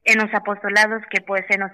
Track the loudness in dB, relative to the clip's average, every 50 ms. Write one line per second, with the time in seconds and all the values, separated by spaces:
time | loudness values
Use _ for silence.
0 | _ 2 2 4 2 2 0 -2 -2 -2 -4 -4 -4 -2 2 2 2 2 0 -4
1 | -6 -4 -4 -4 -2 -2 -2 -2 0 0 -2 -2 -2 -6